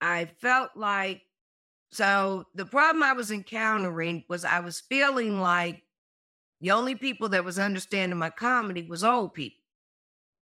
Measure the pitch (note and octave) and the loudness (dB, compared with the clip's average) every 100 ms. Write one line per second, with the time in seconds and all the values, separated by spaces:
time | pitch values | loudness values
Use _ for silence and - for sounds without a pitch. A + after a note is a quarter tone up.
0 | E3 E3+ E3+ - B3 C4 B3 - G#3 G3+ | -2 -2 -4 -4 2 2 0 -4 -2 -2
1 | F#3+ F#3+ _ _ _ _ _ _ _ - | -2 -6 _ _ _ _ _ _ _ -2
2 | G3 G3 G3 F#3+ D#3 F#3 F#3 C4+ D#4 D#4+ | 2 4 2 -2 -8 -10 -2 4 4 4
3 | C4+ B3+ G#3 G#3 F#3+ A3 A3 G#3+ F3+ E3 | 2 0 -2 -6 -8 -2 0 0 0 -2
4 | E3 E3+ - F3 E3+ F3 F3 - - C4+ | -4 -4 -6 -4 0 0 -2 -10 -4 2
5 | C#4 C4 A3 G3+ F#3 F3 E3+ E3 _ _ | 2 2 0 0 2 2 0 -6 _ _
6 | _ _ _ _ _ _ F3 G#3+ B3+ B3 | _ _ _ _ _ _ 2 2 2 -2
7 | C4+ A#3 A3 F#3+ F3+ F3+ G3+ F#3 - G3 | -6 -4 0 0 0 0 0 -2 -4 -2
8 | F#3 F3 D#3+ - A#3 B3 G#3 F3 E3 E3+ | -2 -2 -4 -2 0 2 0 -4 -8 0
9 | A3 B3 G3 - C3+ - _ _ _ _ | 2 2 0 -6 -10 -12 _ _ _ _
10 | _ _ _ _ | _ _ _ _